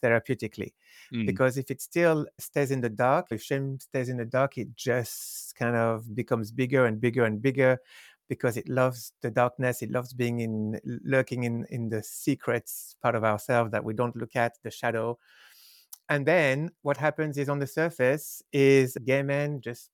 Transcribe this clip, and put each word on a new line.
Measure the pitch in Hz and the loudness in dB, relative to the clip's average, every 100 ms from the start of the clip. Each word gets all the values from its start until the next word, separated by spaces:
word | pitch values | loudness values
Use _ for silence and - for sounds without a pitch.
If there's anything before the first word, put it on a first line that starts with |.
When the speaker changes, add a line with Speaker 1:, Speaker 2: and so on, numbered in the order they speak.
Speaker 1:
therapeutically. | 123 117 - 123 110 - - - _ - - | 2 2 2 -4 -6 -8 -10 -12 _ -20 -10
Speaker 2:
Mm. | 120 104 | -4 -2
Speaker 1:
Because | 95 131 131 | 2 2 0
if | 131 | -6
it | 131 | -8
still | - 170 170 156 147 - | -4 2 4 2 -2 -8
stays | - 151 135 | -6 -2 0
in | 135 | 0
the | 120 | -2
dark, | 107 123 151 180 | 0 2 2 0
if | 110 | -6
shame | - 139 139 135 | -4 -4 -4 -8
stays | - 131 123 | -6 -4 -4
in | 123 | -4
the | |
dark, | 117 127 135 - | -2 0 0 -2
it | 110 120 | -10 -6
just | - 123 113 - - - - - | 0 0 -2 -8 -12 -12 -14 -6
kind | 120 | -2
of | 117 113 113 117 | 2 2 0 -4
becomes | 107 120 120 107 | -8 -2 -2 -2
bigger | 117 127 135 120 | -4 2 4 4
and | 110 | 2
bigger | 120 120 | 0 2
and | 113 107 | 2 2
bigger | 135 135 131 127 - - - _ - | 0 4 4 4 -2 -20 -20 _ -8
because | 127 127 117 | -4 -2 -2
it | - | -2
loves | 127 127 123 - - | 2 2 0 -10 -8
the | 120 | -2
darkness, | 117 123 - 127 123 | 2 2 2 -2 -2
it | 110 | -2
loves | 127 123 | -4 -4
being | 123 120 120 | -2 -2 0
in, | 113 110 107 107 | -2 -2 -2 -4
lurking | 135 120 131 135 131 123 | -8 -8 0 0 2 -2
in, | 120 117 110 | -2 -2 -6
in | 127 113 | -6 -4
the | 110 | -4
secrets | - - - 135 - 117 - - - - | -6 -6 -2 -2 0 -2 -4 -12 -16 -4
part | 123 117 | 0 2
of | |
ourselves | 110 107 - 120 113 | 2 0 2 2 2
that | 104 | -2
we | 110 | -4
don't | 110 120 | -2 -4
look | 117 113 131 | -4 -6 -2
at, | 117 - | -2 -2
the | 113 | -12
shadow. | - 123 113 113 120 _ _ - - - - _ - - | -6 -4 -2 -4 -6 _ _ -20 -20 -20 -20 _ -14 -4
And | 147 139 | 0 2
then | 170 143 135 165 - | 4 4 2 -2 -6
what | 143 139 | -4 0
happens | 151 151 156 143 | 0 0 -2 -2
is | 139 | -2
on | 143 | -2
the | 139 | -2
surface | - 165 160 127 151 - - - | -2 -2 2 2 2 -4 -16 -4
is | 147 139 135 127 127 | 4 8 8 6 0
gay | 117 135 | 0 0
men | 139 139 147 143 | 2 -2 -2 -4
just | 117 120 - | -8 -12 -12